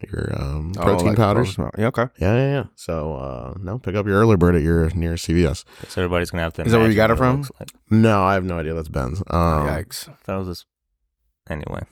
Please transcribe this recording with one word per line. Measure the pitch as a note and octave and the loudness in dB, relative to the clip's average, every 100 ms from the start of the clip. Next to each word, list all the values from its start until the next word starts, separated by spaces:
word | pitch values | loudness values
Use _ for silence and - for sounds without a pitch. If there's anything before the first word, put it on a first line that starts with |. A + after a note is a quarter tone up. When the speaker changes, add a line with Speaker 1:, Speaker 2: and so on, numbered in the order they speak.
| - | -10
Speaker 1:
your, | - C#2 C#2+ | -6 -6 -4
um, | C#2 D2 D#2+ F#2+ | -4 -4 -6 -2
Speaker 2:
Oh, | |
Speaker 1:
protein | - F2+ E2+ | 0 2 2
Speaker 2:
like | G#2 | 2
Speaker 1:
powders. | G#2 G#2+ A#2+ - | 4 2 0 -2
Speaker 2:
protein | C#2 | -6
pow-, | - | -2
yeah, | A2+ | -2
okay. | - B2 - | 0 -4 -2
Speaker 1:
Yeah, | F2+ A#2+ | 0 2
yeah, | C3+ | 0
yeah. | C#3 A2 - | -2 -6 -12
So, | - E2 D#2 | -8 -6 -6
uh, | C#2+ C2+ B1 B1 - | -6 -8 -10 -12 -12
no, | F#2 A#2+ | -10 -8
pick | G2 G2 | -4 -4
up | G2+ | 2
your | G2 | 4
Early | A2+ G2+ | 6 6
Bird | F2 F2 | 6 4
at | |
your | D#2 E2 D#2+ F2+ | 4 2 2 0
nearest | E2+ E2 - | -4 -4 0
C | |
V | E2+ E2 | 2 2
S. | - - - | 0 -10 -20
Speaker 3:
Guess | - - | -10 -4
everybody's | F2+ F2 F2 | -2 -2 -2
gonna | F2 | -4
have | E2 | -6
to | - | -4
Speaker 2:
Is | E2 | 0
that | A2+ | 4
where | A2+ | 4
you | |
Speaker 3:
imagine | G#2 | 4
Speaker 2:
got | A2 | 4
it | |
Speaker 3:
what | A#2 | 4
Speaker 2:
from? | B2+ C3+ | 2 0
Speaker 3:
looks | C#3 - | -4 -14
like. | - - _ | -20 -20 _
Speaker 1:
No, | G#2+ A2+ G#2 | 4 6 4
I | F#2 | 2
have | G2 | 0
no | F#2 E2+ | -2 -4
idea. | D#2 | -4
That's | E2 D#2 | -6 -6
Ben's. | C#2+ B1+ F2+ - | -4 -4 -4 -2
Um, | E2+ E2+ D#2 D2 | 0 2 2 0
Speaker 2:
Yikes. | D2+ F#2+ - - - - | -4 -6 -12 -16 -16 -10
Speaker 3:
That | G2 | -8
was | F#2 | -6
just, | F2 - _ _ _ _ _ _ _ - | -10 -14 _ _ _ _ _ _ _ -12
anyway, | D#2 - - - | -10 -8 -10 -12